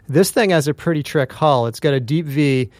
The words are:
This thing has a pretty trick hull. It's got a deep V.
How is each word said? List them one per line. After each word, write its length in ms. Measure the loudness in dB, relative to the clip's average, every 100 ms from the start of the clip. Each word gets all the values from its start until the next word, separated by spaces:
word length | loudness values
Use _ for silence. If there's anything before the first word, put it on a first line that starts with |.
| -2
This 220 | 0 2
thing 180 | 2 2
has 180 | 2 0
a 60 |
pretty 300 | -4 -2 -4
trick 280 | -2 -2 -2
hull. 360 | 0 2 2 0
It's 120 | -2
got 140 | -2
a 80 | 0
deep 240 | 0 -4 -2
V. 440 | 0 0 0 -2